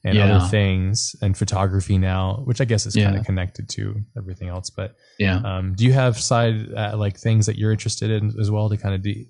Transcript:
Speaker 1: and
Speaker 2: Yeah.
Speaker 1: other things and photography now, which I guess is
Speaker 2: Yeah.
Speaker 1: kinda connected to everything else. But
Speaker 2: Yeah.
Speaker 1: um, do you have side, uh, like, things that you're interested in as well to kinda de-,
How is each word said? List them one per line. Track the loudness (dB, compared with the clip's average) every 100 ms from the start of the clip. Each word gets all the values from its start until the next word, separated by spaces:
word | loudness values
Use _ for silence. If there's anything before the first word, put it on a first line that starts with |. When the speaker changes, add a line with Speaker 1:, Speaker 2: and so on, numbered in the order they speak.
Speaker 1:
and | 0 4
Speaker 2:
Yeah. | 6 4
Speaker 1:
other | 4
things | 2 2 2 0 -2 -4 -2
and | -2 0
photography | 0 0 0 0 0 2
now, | 2 0 -2 -4
which | -2 -2
I |
guess | 0 0 0
is |
Speaker 2:
Yeah. | 2 2
Speaker 1:
kinda | 2
connected | 0 -2 -2 -8 -12
to | -8 -6 -6 -8 -10
everything | -12 -10 -10
else. | -10 -10
But | -10 -10 -12 _ -2
Speaker 2:
Yeah. | 0 0
Speaker 1:
um, | -2 -4 -4
do | 2
you | 4
have | 4 4 0
side, | 0 2 2 0 -4
uh, | -6 -4 -2
like, | -2 -2
things | 2 2 2
that | 0
you're | 0
interested | 0 -2 -4 -2
in | 0 -2 -2
as | 0
well | 0 0
to | -2
kinda | -2 -2
de-, | -4 -6